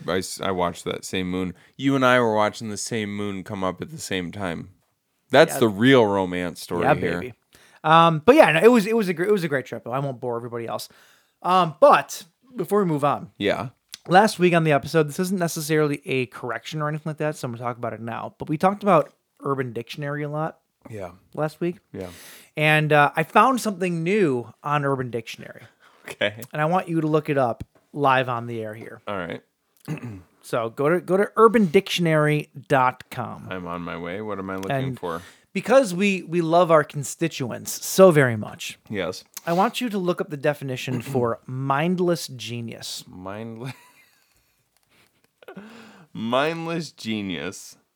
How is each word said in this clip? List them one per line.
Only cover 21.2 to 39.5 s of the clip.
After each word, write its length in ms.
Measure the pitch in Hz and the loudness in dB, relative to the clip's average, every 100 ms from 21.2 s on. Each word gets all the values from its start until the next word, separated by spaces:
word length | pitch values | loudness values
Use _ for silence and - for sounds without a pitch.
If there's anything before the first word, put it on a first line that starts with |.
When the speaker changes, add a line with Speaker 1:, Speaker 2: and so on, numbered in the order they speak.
| _ | _
Speaker 2:
last 260 | - 151 - | -6 -6 -4
week. 180 | 170 180 _ | -6 -6 _
Speaker 1:
Yeah. 160 | 101 90 87 - - - - | -12 -12 -14 -20 -20 -14 -2
Speaker 2:
And, 340 | 151 151 151 | 2 4 4
uh, 180 | 147 143 - | 4 4 2
I 80 | |
found 360 | 156 220 240 254 | 2 4 4 4
something 420 | 214 180 185 170 | -4 -4 -4 -4
new 480 | 160 214 170 123 110 - | 0 2 2 0 -4 -12
on 220 | 147 147 139 | -4 0 0
Urban 240 | 135 127 | -2 -4
Dictionary. 520 | 117 - - - - 113 _ _ _ - | -6 -8 -14 -16 -20 -20 _ _ _ -14
Speaker 1:
Okay. 340 | - 101 107 - | -4 -4 -4 -8
Speaker 2:
And 80 | 151 | -2
I 40 | 156 | 0
want 220 | 180 - | 0 -2
you 140 | 160 | -2
to 60 | 156 | 0
look 220 | 156 151 | 0 0
it 80 | 139 | 0
up 260 | 123 113 - _ _ | 0 -2 -10 _ _
live 360 | 151 143 131 127 | 0 2 2 0
on 180 | 120 120 | -4 -6
the 140 | 117 | -8
air 120 | 107 | -8
here. 280 | 110 - 113 - | -10 -16 -14 -8
Speaker 1:
All 100 | 98 | -6
right. 240 | 85 - _ _ _ _ - | -6 -10 _ _ _ _ -12
<clears throat> 340 | 151 120 98 87 _ | -10 -10 -14 -18 _
Speaker 2:
So 280 | - 131 113 | -6 -4 -2
go 200 | 117 143 | -2 0
to, 120 | 175 | 0
go 160 | 143 185 | 2 0
to 140 | 208 - | 2 6
urban 280 | 220 233 190 | 6 8 4
dictionary 800 | 196 190 - 170 156 151 151 - 139 - | 4 2 0 2 2 2 0 -4 -12 0
dot 380 | 139 127 127 - | 2 2 0 -8
com. 380 | - 110 107 113 | -10 -10 -10 -10
Speaker 1:
I'm 160 | 92 87 | -10 -8
on 160 | 87 | -8
my 160 | 85 85 | -8 -8
way. 240 | 85 98 | -8 -8
What 160 | 107 98 | -8 -8
am 140 | 95 | -6
I 60 | 95 | -6
looking 140 | 98 135 | -4 -4
Speaker 2:
And 240 | 131 123 | -4 -6
Speaker 1:
for? 240 | 87 82 - - _ | -6 -8 -10 -20 _
Speaker 2:
because 380 | 190 - 262 240 | -8 2 4 4
we, 300 | 175 202 190 | 0 0 0
we 200 | - 170 | -2 -2
love 280 | 160 165 175 | 2 4 6
our 140 | 160 | 4
constituents 1000 | 143 147 131 - 165 - 123 113 110 - | 2 -4 -10 -4 -4 -4 -8 -8 -10 -10
so 280 | - - 190 | -2 6 8
very 240 | 151 127 110 | 8 4 0
much, 400 | 104 - - - - | -6 -10 -14 -14 -10
Speaker 1:
Yes. 360 | 104 82 92 - - | -6 -6 -6 -14 -12
Speaker 2:
I 60 | - | -2